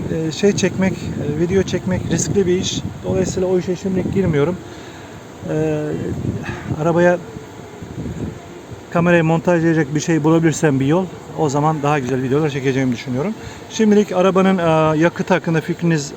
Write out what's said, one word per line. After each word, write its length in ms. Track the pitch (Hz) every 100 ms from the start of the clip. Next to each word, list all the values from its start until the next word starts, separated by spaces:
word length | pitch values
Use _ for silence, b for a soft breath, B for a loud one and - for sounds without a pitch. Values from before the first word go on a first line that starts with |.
| - 170 160
e, 40 |
şey 240 | - 202 143
çekmek, 380 | 185 185 190
e, 460 | 214 - - 147 151
video 240 | 170 190
çekmek 380 | 185 175 190 180 -
riskli 360 | 160 - 202 175
bir 140 | 180
iş. 200 | 185 - - -
Dolayısıyla 460 | 185 185 180 190 185
o 100 | 185
işe 160 | 175 175
şimdilik 380 | 196 185 170
girmiyorum. 440 | 180 185 147 147 185 B B B B B B - - 170
Ee, 340 | 156 156 151 151 165 175 - - - B B B 151
arabaya 360 | 160 165 175 175 - - - - - - - - - - - - - - - - -
kamerayı 320 | 175 170 175
montajlayacak 720 | 160 165 - 175 165 160 139 151
bir 40 |
şey 240 | 156 160
bulabilirsem 560 | 156 165 165 143 160 135
bir 60 | 135
yol, 200 | 170 185 - - -
o 120 | 156
zaman 280 | 143 156 160
daha 160 | 147 151
güzel 240 | 123 131
videolar 260 | 131 139 156
çekeceğimi 440 | 139 135 131 131
düşünüyorum. 400 | 117 - 123 175 220 B B -
Şimdilik 420 | - 220 208 202
arabanın, 460 | 185 185 185 190 190
e, 400 | 170 160 156 156
yakıt 340 | 170 - 185
hakkında 300 | 175 - 165
fikriniz 520 | 160 170 175 160 143